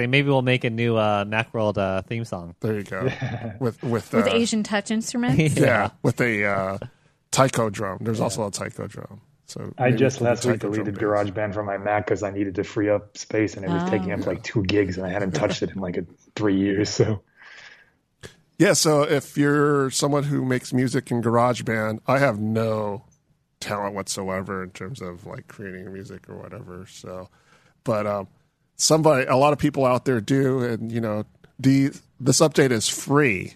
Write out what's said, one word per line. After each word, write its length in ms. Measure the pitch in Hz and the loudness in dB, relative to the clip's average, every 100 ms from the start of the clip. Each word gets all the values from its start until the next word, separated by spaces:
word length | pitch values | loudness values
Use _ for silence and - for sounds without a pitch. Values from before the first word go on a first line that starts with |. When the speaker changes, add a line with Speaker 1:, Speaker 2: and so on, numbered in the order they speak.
| 123 | 0
Speaker 1:
say 20 | |
maybe 220 | 139 143 | 2 4
we'll 120 | 135 | 2
make 220 | 127 127 | 2 2
a 80 | 120 | 0
new, 240 | 113 120 113 | -2 0 2
uh, 280 | 107 104 101 | 2 0 0
Macworld, 520 | 110 113 117 107 101 | -2 -2 -2 -2 0
uh, 240 | 95 95 | 0 -2
theme 240 | 92 117 113 | -4 -8 -8
song. 300 | 92 85 85 | -10 -10 -8
Speaker 2:
There 140 | 113 107 | -4 -4
you 60 | |
go. 200 | 92 95 | -6 -4
Speaker 3:
<laughs> 560 | 127 - 127 110 113 101 | -2 -2 -6 -8 -10 -6
Speaker 2:
With, 240 | 127 - | -6 -4
with, 280 | 123 117 - | -4 -4 0
Speaker 4:
With 160 | 113 202 | 0 2
Speaker 2:
uh, 40 | |
Speaker 4:
Asian 320 | 233 233 220 | 2 0 0
touch 260 | 208 208 - | -2 -4 -2
instruments? 480 | 220 226 247 240 135 | -4 -4 -4 0 2
Speaker 1:
<laughs> 220 | 156 139 | 2 4
Yeah. 60 | 135 | 4
Speaker 2:
yeah, 240 | 110 98 - | 4 0 0
with 180 | 139 - | 0 2
a, 260 | 123 107 104 | 0 2 0
uh, 320 | 98 95 98 120 - _ _ _ | 0 -2 -4 -10 -16 _ _ _
taiko 400 | - 131 - 110 | 4 4 4 -2
drum. 300 | 101 101 92 | -2 -6 -6
There's 160 | 110 110 | -4 -2
Speaker 3:
Yeah. 60 | |
Speaker 2:
also 240 | 120 113 101 | -2 -2 -4
a 40 | |
taiko 360 | - 104 - 98 | -6 -8 -8 -12
drum. 340 | - - 104 - _ - | -12 -16 -18 -20 _ -18
So 240 | - 101 - | -12 -12 0
Speaker 3:
I 80 | 127 | 2
Speaker 2:
maybe 120 | 127 | 4
Speaker 3:
just 180 | 131 - | 2 2
Speaker 2:
we 20 | |
can 80 | 120 | 0
Speaker 3:
last 180 | 117 123 | 0 0
week 80 | 107 | -2
Speaker 2:
taiko 180 | 101 | -2
drum 120 | 107 104 | -4 -4
Speaker 3:
deleted 100 | 98 | -2
Speaker 2:
bass. 80 | |
Speaker 3:
GarageBand 500 | 107 104 101 95 107 | 0 0 0 -4 -4
from 120 | 104 101 | -4 -6
my 100 | 98 | -4
Mac 300 | 101 107 104 | -2 -2 0
'cause 160 | 98 | -2
I 80 | 101 | -2
needed 240 | 98 101 95 | -4 -4 -4
to 80 | |
free 260 | 95 - 104 | -4 -2 0
up 280 | 104 - - | 0 -2 -14
space, 380 | - 110 104 - | -6 -2 -2 -2
and 80 | 95 | -4
it 40 | |
was 140 | 85 | -2
Speaker 4:
Oh. 60 | - | 0
Speaker 3:
taking 220 | 98 90 | -2 -2
up, 140 | 90 95 | -4 -4
like, 180 | 90 | -4
two 200 | - 117 | -4 -2
gigs, 340 | 95 101 98 90 | 0 2 2 -2
and 80 | 92 | -4
I 40 | |
hadn't 200 | 95 95 | -2 -2
touched 280 | 80 104 92 | 0 0 0
it 60 | 92 | -4
in, 80 | 98 | -4
like, 160 | 92 92 | -6 -6
a, 80 | 87 - _ - | -8 -14 _ -4
three 220 | 104 98 | 0 2
years. 300 | 98 98 101 | 2 0 0
So 320 | - 117 104 - _ - - - - _ _ _ _ - - _ - | 0 0 0 -8 _ -20 -20 -20 -20 _ _ _ _ -20 -20 _ 4
Speaker 2:
Yeah, 160 | 180 | 4
so 300 | 160 156 147 | 6 4 4
if 340 | 147 147 - - | 4 2 0 2
you're 520 | 143 147 147 143 135 | 4 4 4 4 2
someone 320 | - 151 143 | 0 0 2
who 220 | 143 139 131 | 0 -2 0
makes 280 | 127 - | -2 0
music 380 | 131 131 131 - | 0 0 0 0
in 100 | 120 | 0
GarageBand, 800 | 117 117 123 120 - 110 110 110 - | 2 4 4 2 -2 -2 -2 -2 0
I 120 | 135 | 2
have 200 | 139 104 | 2 2
no 640 | 107 110 113 110 104 101 - _ _ _ _ _ - | 0 0 0 0 -4 -6 -12 _ _ _ _ _ -6
talent 300 | 104 101 101 | -4 -4 -6
whatsoever 680 | 92 - 95 92 98 95 | -6 -6 -4 -4 -4 -6
in 60 | 92 | -8
terms 300 | - 92 135 | -12 -12 -10
of, 240 | 90 87 92 | -12 -12 -14
like, 220 | 92 - | -16 -16
creating 440 | - 101 92 98 | -14 -14 -12 -14
music 380 | 95 104 92 - | -14 -14 -16 -16
or 60 | 95 | -16
whatever. 480 | 101 90 95 90 92 | -16 -16 -16 -16 -18
So, 420 | - 110 92 90 _ _ _ _ _ | -18 -14 -14 -14 _ _ _ _ _
but, 220 | - 107 104 | -4 -2 0
um, 200 | 101 95 _ _ _ _ - | -4 -6 _ _ _ _ -4
somebody, 480 | - 156 156 139 135 | 2 4 6 4 4
a 80 | 131 | 4
lot 180 | 143 | 4
of 60 | 147 | 4
people 260 | 147 139 131 | 0 2 2
out 200 | 123 135 | 2 2
there 160 | 123 | 0
do, 400 | 104 135 135 131 | 2 2 2 0
and, 280 | 120 113 113 | -2 -4 -4
you 100 | 117 | -4
know, 240 | 113 107 110 _ - - | -2 -4 -6 _ -20 0
the, 320 | 135 135 139 - - - | 4 6 4 -2 -16 -4
this 200 | 127 143 | 0 4
update 320 | 156 170 135 | 4 4 4
is 160 | 113 - | 2 0
free, 640 | - - 143 147 120 95 | -4 0 4 4 2 -4